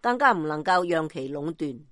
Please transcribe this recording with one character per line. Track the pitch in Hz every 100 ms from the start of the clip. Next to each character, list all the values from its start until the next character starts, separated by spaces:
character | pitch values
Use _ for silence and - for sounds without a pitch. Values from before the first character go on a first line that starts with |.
更 | 233 247
加 | 277
唔 | 202 151
能 | 151
夠 | 151 185 175
讓 | 165 160
其 | 156 135
壟 | 143 147
斷。 | 165 151 120 -